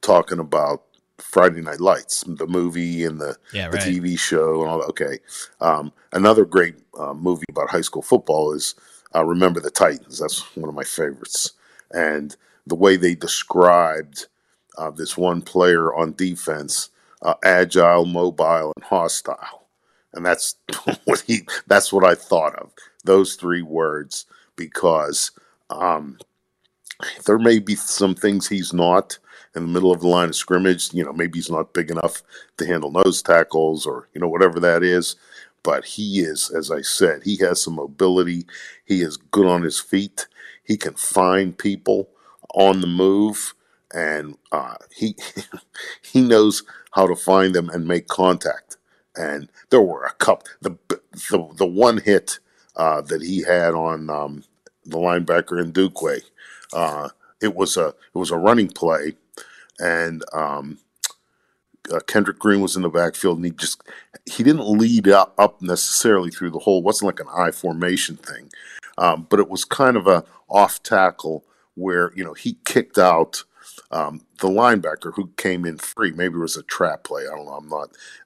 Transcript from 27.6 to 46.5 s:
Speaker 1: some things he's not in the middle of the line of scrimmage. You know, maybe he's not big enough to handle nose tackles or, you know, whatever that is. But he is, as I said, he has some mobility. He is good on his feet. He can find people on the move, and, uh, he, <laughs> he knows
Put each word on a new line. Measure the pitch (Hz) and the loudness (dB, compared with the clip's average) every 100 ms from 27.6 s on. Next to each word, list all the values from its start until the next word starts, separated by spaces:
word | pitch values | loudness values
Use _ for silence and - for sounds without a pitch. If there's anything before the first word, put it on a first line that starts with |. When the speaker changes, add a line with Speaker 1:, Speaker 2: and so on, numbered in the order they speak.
| 101 101 | 2 -6
Speaker 1:
some | - - 101 | -6 -2 0
things | 90 104 98 - | 0 0 0 -2
he's | 101 82 | -4 -4
not | 87 87 92 - - _ - _ | 0 4 4 2 -6 _ -20 _
in | - | -8
the | 85 | -4
middle | 87 92 | 2 2
of | 87 | 2
the | 87 | 2
line | 87 87 | 2 2
of | 76 | -2
scrimmage. | - 90 92 90 - | -2 0 2 0 -2
You | 90 | -6
know, | 73 | -6
maybe | 80 85 82 | -4 -6 -6
he's | 80 | -6
not | 80 80 | -6 -6
big | - 80 | -6 -6
enough | 82 82 - - - - - | -4 -4 -6 -18 -20 -18 -8
to | 82 | -4
handle | 82 73 | -4 -2
nose | 85 95 85 | 2 2 2
tackles | - 85 80 80 80 80 76 | 4 4 4 0 0 -2 -6
or, | 64 - | -10 -12
you | - | -6
know, | 85 | -4
whatever | 85 92 85 | 4 2 4
that | 87 85 | 2 2
is. | 90 90 85 - _ - - _ | 2 0 -2 -8 _ -20 -20 _
But | 87 69 | -4 -4
he | - - 107 98 | -4 -10 -4 -2
is, | 82 76 - | -2 -4 -6
as | 82 78 | -6 -6
I | 76 | -6
said, | 69 - 90 73 | -6 0 0 0
he | 95 95 | -4 0
has | 92 87 | 0 0
some | - 80 | -4 -8
mobility. | 71 71 95 92 87 85 87 - - - | -8 0 2 2 0 -2 -8 -16 -20 -14
He | - 95 | -4 -2
is | 82 - | -2 -6
good | _ 101 92 | _ 2 2
on | 87 | 2
his | 82 - | -2 -6
feet. | - 196 202 - - _ - - | -4 -2 -2 -8 -14 _ -20 -12
He | - 107 | -6 -6
can | - | -6
find | - - 98 92 95 95 85 | -8 -4 0 2 2 -2 -4
people | 104 95 - 98 98 _ _ _ - | -6 -4 -2 -2 -4 _ _ _ -4
on | - 98 95 | 4 4 4
the | 87 | 0
move, | 90 95 98 107 104 - - _ _ _ | 2 4 4 0 -2 -10 -14 _ _ _
and, | 87 78 76 76 71 _ | -6 -4 -6 -8 -16 _
uh, | 78 64 - _ | -8 -6 -14 _
he, | - 110 104 - - - - | -8 -8 -8 -14 -16 -16 -18
<laughs> | _ - - - | _ -18 -16 -18
he | - 131 | -2 2
knows | 123 113 107 | 6 6 6